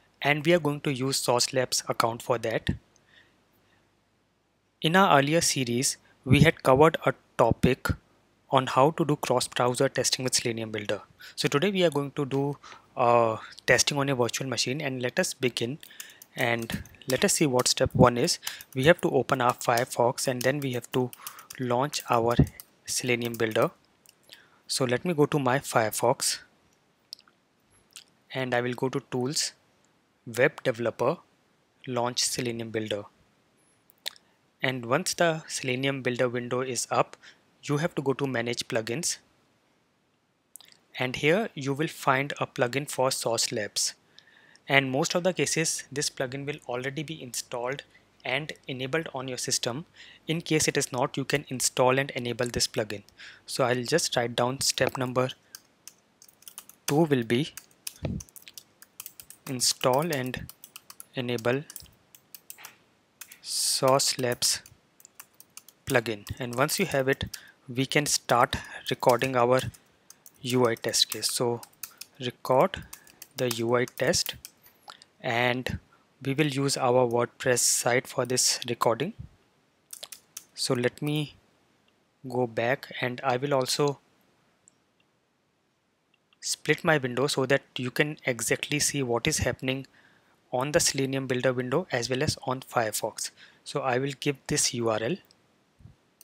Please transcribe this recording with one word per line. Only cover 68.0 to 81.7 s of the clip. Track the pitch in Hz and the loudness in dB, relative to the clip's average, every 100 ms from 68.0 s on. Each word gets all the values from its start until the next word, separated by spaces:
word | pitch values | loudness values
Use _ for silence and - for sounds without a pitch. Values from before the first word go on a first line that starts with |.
| 147 | 0
start | - - 120 131 - - - - | -2 2 4 4 0 -10 -12 -8
recording | 131 - 120 131 | 0 2 4 2
our | 127 120 131 123 - _ _ _ - - _ | 2 4 2 0 -10 _ _ _ -20 -20 _
U | 127 127 120 | -2 2 2
I | 113 | 0
test | 123 101 - | -2 0 0
case. | 110 107 | -2 -4
So | - 120 117 - _ - - - _ | -2 -2 -4 -10 _ -20 -18 -20 _
record | 123 - - 131 185 - - - - - - - | -10 -8 0 4 4 0 -12 -18 -20 -20 -16 -4
the | 127 113 | -2 -2
U | 117 | 0
I | 120 123 | 0 0
test, | - 127 185 - - - - - _ - - - _ | -2 0 0 -2 -8 -18 -20 -20 _ -20 -20 -20 _
and | 143 117 123 123 123 - - _ _ _ | -4 0 0 0 -4 -8 -10 _ _ _
we | 135 | -4
will | 135 151 | 0 0
use | 135 139 135 | 0 -2 0
our | 135 123 123 | 2 4 4
WordPress | 120 120 - 135 123 | 2 0 -2 0 2
site | - - 127 123 - | 2 2 2 0 0
for | - 123 | -4 -2
this | 127 - - 123 | 2 2 0 -4
recording. | 120 123 113 156 - - - _ _ _ _ _ - - - _ - - | 0 0 2 -2 -8 -16 -20 _ _ _ _ _ -20 -18 -20 _ -20 -20
So | - - | -8 -2
let | 127 123 - | 0 0 -2
me | 151 151 147 - _ _ _ | -4 -2 -4 -8 _ _ _